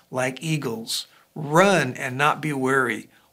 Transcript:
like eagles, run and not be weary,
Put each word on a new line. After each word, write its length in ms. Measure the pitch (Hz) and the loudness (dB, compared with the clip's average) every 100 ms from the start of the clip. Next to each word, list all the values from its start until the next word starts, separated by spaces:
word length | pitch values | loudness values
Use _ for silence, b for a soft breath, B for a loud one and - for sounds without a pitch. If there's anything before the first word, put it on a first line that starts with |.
| b | b
like 320 | 127 127 127 | -2 -2 -4
eagles, 640 | 160 156 131 113 113 - - b b | -4 -4 -4 -6 -6 -8 -8 b b
run 600 | - 143 156 196 180 131 | -10 2 4 6 4 2
and 240 | 123 135 127 | -4 -6 0
not 240 | 151 123 | 2 2
be 100 | 156 | -4
weary, 560 | 139 131 135 120 110 - b b | -2 2 2 2 -2 -8 b b